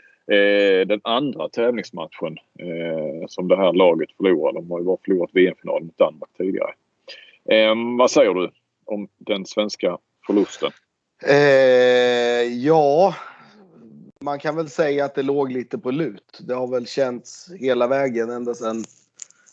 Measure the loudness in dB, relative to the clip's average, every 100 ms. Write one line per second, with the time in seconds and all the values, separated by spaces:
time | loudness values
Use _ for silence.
0 | _ _ 0 2 4 4 4 2 2 -2
1 | -2 -2 -2 -6 -8 -2 -2 -2 -8 -12
2 | -12 -8 -10 -10 _ -14 -10 -8 -6 -6
3 | -6 -10 -12 -8 -2 2 2 4 4 2
4 | -4 -2 0 2 0 -4 -8 -6 -4 -4
5 | 0 -2 0 2 2 0 -6 -6 -4 0
6 | 0 0 -18 -6 -4 -4 -6 -8 _ _
7 | -20 -20 -20 _ 0 4 4 2 -2 2
8 | 4 6 4 2 -2 _ _ _ -10 -10
9 | -10 _ -8 -8 -6 -4 -4 -4 -4 -6
10 | _ _ -2 0 0 -4 -8 -10 _ _
11 | _ _ 2 4 6 6 6 6 4 4
12 | 2 2 0 0 -2 -2 2 4 4 4
13 | 2 0 -16 -20 -20 _ -20 -20 -20 -20
14 | -20 _ -10 -6 -6 -6 -6 -2 0 0
15 | -2 -2 -2 -2 -2 -4 -8 -8 -4 -4
16 | -4 -8 _ -18 -8 -6 -4 -4 -4 -2
17 | -2 -4 -12 -20 -20 -6 -2 2 2 2
18 | 0 -2 -4 -6 -8 -6 -6 -6 -10 _
19 | _ _ -20 _ _